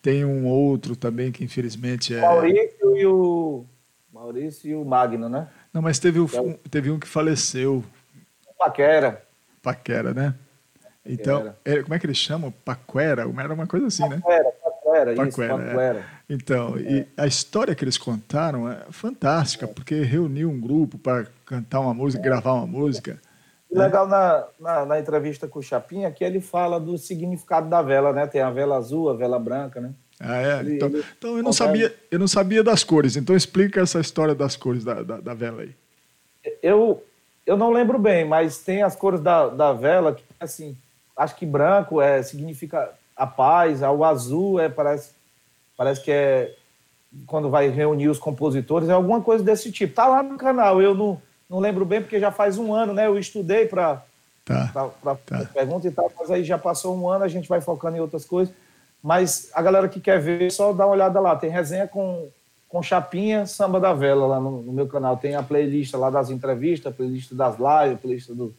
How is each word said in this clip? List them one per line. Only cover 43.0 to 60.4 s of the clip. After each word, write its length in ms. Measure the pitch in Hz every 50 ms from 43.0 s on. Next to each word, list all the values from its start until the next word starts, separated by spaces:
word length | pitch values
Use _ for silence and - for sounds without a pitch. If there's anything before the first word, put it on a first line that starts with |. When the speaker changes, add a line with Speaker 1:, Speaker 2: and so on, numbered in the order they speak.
| _ _ _
Speaker 2:
a 120 | - 131
paz, 540 | 131 - - 127 139 165 175 170 165 151 131
o 220 | 143 139 143 147 160
azul 560 | 160 151 127 120 123 139 170 190 202 190 180
é, 80 | 160 151
parece, 420 | 131 156 147 143 147 147 - - _ _ _ _ _ _ _ _ _ _ _ _ _
parece 240 | - 123 135 139 131 -
que 80 | 156
é 440 | 143 143 143 139 135 131 120 - - _ _ _ _ _ _ _ _ _ _ _ - 139 -
quando 220 | - 160 156 151 139
vai 200 | 131 147 143 139
reunir 380 | 127 143 151 151 151 143 143
os 120 | 151 147 147
compositores, 680 | - 156 143 - 156 151 131 135 123 - 151 170 160 165
é 40 | 185
alguma 280 | 185 185 180 226 233
coisa 220 | - 233 226 226 196
desse 280 | 208 214 214 - 233
tipo. 220 | 185 - 202 156 -
Tá 140 | - 226
lá 140 | 262 262 269 277
no 140 | 269 277
canal, 440 | 262 262 269 262 247 220 202 190 185
eu 120 | 190 202 196
não, 280 | 190 214 208 185 147 _ _ _ _ _ _
não 100 | 180 185
lembro 240 | 196 208 196 190 196
bem, 180 | 170 202 220
porque 180 | 196 - 220 202
já 120 | 202 202
faz 260 | 196 - 208 208 190
um 160 | 208 233 214 214
ano, 200 | 220 226 208 202
né? 140 | 196 214
Eu 100 | 214 202
estudei 480 | 202 180 - - 214 185 160 196 226 220
pra, 380 | 220 196 185 175 160 143 131 - _ _ _ _ _ _ _ _
Speaker 1:
Tá, 220 | - 127 131 131 127
Speaker 2:
pra, 140 | - 135 135
pra 280 | 127 - - - 143 139
Speaker 1:
tá. 300 | 139 _ - 135 123 - 139 -
Speaker 2:
pergunta 340 | 139 135 131 165 185 170
e 40 | 180
tal, 200 | - - 170 - - -
mas 100 | 165 156
aí 140 | 180 180 175
já 140 | 151 175
passou 380 | 165 - 180 170 - - 180 185
um 120 | 185 175 180
ano, 140 | 190 196 196
a 40 |
gente 220 | 180 156 180 156 -
vai 120 | 180 175
focando 360 | 170 175 165 135 - 165 165
em 20 | 165
outras 260 | 160 151 170 156 -
coisas. 280 | _ 180 180 185 180 - _ _ _ _ _ _ _ _ _
Mas 480 | - 147 165 185 185 170 - - - - -
a 80 | 156
galera 260 | 165 185 185 190 190 190
que 100 | - 185
quer 200 | - 196 190 175
ver, 320 | 147 165 175 175